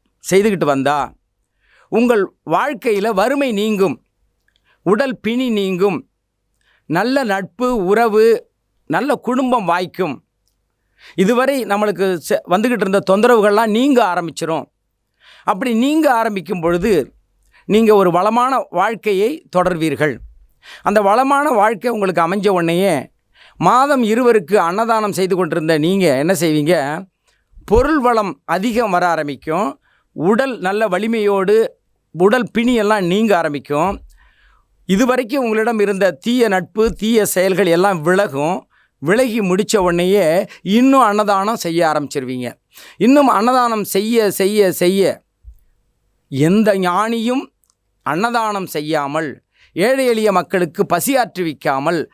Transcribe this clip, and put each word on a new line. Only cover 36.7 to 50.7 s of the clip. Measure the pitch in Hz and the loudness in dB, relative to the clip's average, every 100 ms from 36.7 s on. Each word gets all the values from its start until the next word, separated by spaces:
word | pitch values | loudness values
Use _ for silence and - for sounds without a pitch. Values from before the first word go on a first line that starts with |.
| - 226 | -2 -2
தீய | - 214 233 | 0 0 2
செயல்கள் | 202 - 185 185 190 | 2 0 0 2 2
எல்லாம் | 165 196 180 | 4 2 0
விலகும். | 156 185 196 135 151 185 - _ _ - | 0 2 0 -2 -4 -4 -8 _ _ -10
விலகி | 139 214 262 226 | -2 0 0 0
முடிச்ச | 196 185 - 214 | -2 0 0 0
உடனேயே | 180 170 180 202 165 170 208 - | 2 0 2 2 2 0 -2 -8
இன்னும் | 175 214 262 269 | -2 2 4 4
அன்னதானம் | 226 202 208 196 202 233 | 4 2 0 0 -2 -4
செய்ய | 175 165 165 | -4 0 0
ஆரம்பிச்சிருவீங்க. | 151 139 147 127 127 123 - _ - - - | 0 -4 -8 -8 -8 -10 -12 _ -20 -18 -2
இன்னும் | 220 285 269 | 4 4 4
அன்னதானம் | 196 233 254 240 220 | 2 2 0 0 -2
செய்ய, | 190 190 214 233 208 | -4 -4 -2 0 0
செய்ய, | 175 196 214 196 | 0 -2 2 0
செய்ய, | 160 180 196 175 - _ _ - - _ _ _ _ _ _ - | 2 0 2 0 -2 _ _ -20 -20 _ _ _ _ _ _ -8
எந்த | 135 151 202 214 | 0 2 2 2
ஞானியும் | 196 180 180 220 233 226 254 - _ _ _ _ _ | 2 0 -2 -2 -2 -2 -4 -6 _ _ _ _ _
அன்னதானம் | - 151 233 233 220 202 180 | -6 -4 -2 -2 -4 -6 -8
செய்யாமல், | 160 151 156 143 151 160 113 _ _ _ | -8 -6 -4 -4 -6 -6 -10 _ _ _
ஏழை | 143 208 269 254 | -4 -2 0 0
எளிய | 226 214 | 0 0
மக்களுக்கு | 185 170 190 175 | 0 0 -2 -2